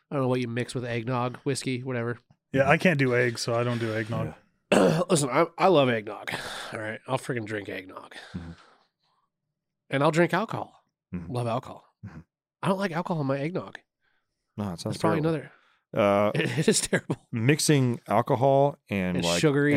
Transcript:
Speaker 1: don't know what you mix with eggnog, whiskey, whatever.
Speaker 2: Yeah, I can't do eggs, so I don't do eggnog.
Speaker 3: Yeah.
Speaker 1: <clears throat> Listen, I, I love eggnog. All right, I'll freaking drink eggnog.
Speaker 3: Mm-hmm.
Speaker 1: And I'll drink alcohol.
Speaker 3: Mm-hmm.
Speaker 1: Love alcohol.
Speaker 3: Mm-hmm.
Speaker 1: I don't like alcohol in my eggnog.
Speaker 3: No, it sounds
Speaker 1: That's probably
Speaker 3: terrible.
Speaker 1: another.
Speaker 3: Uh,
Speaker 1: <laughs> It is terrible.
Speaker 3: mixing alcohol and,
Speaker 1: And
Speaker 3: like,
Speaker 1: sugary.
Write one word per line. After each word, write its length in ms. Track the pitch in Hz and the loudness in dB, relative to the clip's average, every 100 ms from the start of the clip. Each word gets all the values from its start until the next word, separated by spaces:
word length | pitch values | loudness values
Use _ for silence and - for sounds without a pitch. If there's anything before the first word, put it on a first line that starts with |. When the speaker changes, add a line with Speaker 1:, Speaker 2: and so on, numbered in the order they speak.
| _ | _
Speaker 1:
don't 100 | 147 | -2
know 60 | 127 | 0
what 140 | 127 | 0
you 80 | 120 | -2
mix 260 | 117 120 135 | -4 -6 -6
with 80 | 120 | -4
eggnog, 520 | 120 117 127 123 120 | -4 -4 -2 -4 -4
whiskey, 380 | - 131 - 127 | -6 -4 -4 -6
whatever. 360 | 131 123 117 117 _ _ _ | -4 -4 -4 -6 _ _ _
Speaker 2:
Yeah, 180 | 135 135 | 0 4
I 80 | 156 | 4
can't 220 | 185 151 | 4 4
do 160 | 131 123 | 4 4
eggs, 260 | 123 117 | 2 0
so 140 | - 117 | -2 0
I 80 | |
don't 140 | 120 120 | 0 -2
do 140 | 113 | -2
eggnog. 400 | 110 110 113 78 - _ _ _ | -4 -4 -4 -6 -8 _ _ _
Speaker 3:
Yeah. 300 | 208 190 160 180 | 4 4 2 2
Speaker 1:
<clears throat> 40 | |
Listen, 200 | 175 139 | 2 2
I, 160 | 127 165 - | 2 0 2
I 100 | 180 | 4
love 220 | 165 131 | 6 4
eggnog. 420 | 113 107 104 104 - - - - | 2 -4 -10 -8 -8 -10 -12 -10
All 60 | 107 | -8
right, 200 | 107 110 - | -8 -10 -6
I'll 100 | 131 | -6
freaking 280 | - 123 107 | -4 -6 -4
drink 240 | 107 98 | -8 -8
eggnog. 460 | - - - - - - 90 | -12 -12 -18 -18 -20 -14 -14
Speaker 3:
Mm-hmm. 160 | 85 85 - _ _ _ _ _ _ _ _ _ _ _ _ | -14 -16 -20 _ _ _ _ _ _ _ _ _ _ _ _
Speaker 1:
And 140 | 135 | 0
I'll 80 | 147 | 2
drink 220 | 160 170 | 4 2
alcohol. 500 | 175 220 117 98 _ _ _ _ 90 | 2 -2 -6 -8 _ _ _ _ -12
Speaker 3:
Mm-hmm. 160 | 87 | -6
Speaker 1:
Love 140 | 123 120 | -4 -4
alcohol. 380 | 117 - - _ _ 104 | -4 -6 -16 _ _ -18
Speaker 3:
Mm-hmm. 140 | 80 - _ _ _ | -18 -20 _ _ _
Speaker 1:
I 40 | 160 | -4
don't 120 | 190 | -2
like 120 | 196 | -2
alcohol 300 | 156 175 165 | -4 -4 -2
in 60 | 135 | -2
my 120 | 139 | -2
eggnog. 400 | 147 180 95 - - _ _ _ _ _ _ - | -4 -6 -8 -16 -20 _ _ _ _ _ _ -8
Speaker 3:
No, 60 | 104 | -8
it 140 | 85 | -6
sounds 40 | |
Speaker 1:
That's 140 | 107 - | -8 -2
probably 240 | 165 165 | 0 0
Speaker 3:
terrible. 80 | 156 156 | 0 -2
Speaker 1:
another. 120 | - - _ _ _ - | -6 -20 _ _ _ 0
Speaker 3:
Uh, 360 | 104 101 104 | 4 4 2
Speaker 1:
<laughs> 40 | 143 | 0
It 320 | 160 123 160 | -2 0 2
is 140 | 185 | 2
terrible. 340 | - 185 - 143 _ | 0 -4 -4 -8 _
Speaker 3:
mixing 720 | 120 117 151 - 147 127 117 - | -2 2 2 4 4 4 0 0
alcohol 680 | 104 120 131 139 139 143 - _ | 0 2 2 4 4 4 0 _
and, 280 | 101 90 90 | -2 -2 0
Speaker 1:
And 80 | 85 | 0
Speaker 3:
like, 140 | 87 | 2
Speaker 1:
sugary. 340 | 165 143 143 | 2 4 4